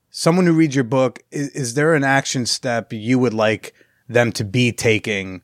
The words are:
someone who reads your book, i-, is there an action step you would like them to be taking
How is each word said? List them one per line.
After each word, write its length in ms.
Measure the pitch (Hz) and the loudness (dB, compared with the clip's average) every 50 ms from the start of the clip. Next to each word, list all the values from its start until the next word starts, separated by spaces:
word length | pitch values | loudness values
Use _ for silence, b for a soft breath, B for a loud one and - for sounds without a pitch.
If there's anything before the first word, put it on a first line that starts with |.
| _ _ | _ _
someone 340 | - - - 170 170 185 185 | -12 -2 0 2 2 4 4
who 80 | 170 165 | 4 4
reads 220 | 160 160 151 127 | 4 2 2 2
your 80 | 139 127 | 0 -2
book, 360 | 110 131 131 131 123 - - - _ - | 0 0 0 0 0 -2 -8 -16 _ -8
i-, 40 | 156 143 139 - | -8 -8 -6 -6
is 200 | 151 135 117 117 | -6 -8 -4 -2
there 220 | 147 147 160 165 | 0 0 2 2
an 80 | 147 139 | 2 2
action 420 | 135 135 135 135 - - 135 117 | 2 0 0 0 -2 -4 -4 -4
step 480 | 107 - - - 127 117 113 101 - 120 | -4 -4 -4 -4 -4 -4 -4 -4 -6 -10
you 240 | 110 107 117 127 | -6 0 0 2
would 160 | 127 127 120 107 | 2 2 2 2
like 400 | 110 107 110 110 98 - - b b b b b b b | 2 2 2 0 -2 -6 -12 b b b b b b b
them 240 | - 113 120 120 117 - | 0 2 2 2 2 0
to 100 | - 113 | -4 -4
be 280 | 101 95 120 123 120 | -2 0 2 2 2
taking 720 | 107 - - 117 110 101 - 113 104 98 95 95 92 90 | 0 0 2 2 2 2 0 -4 -4 -4 -6 -8 -10 -14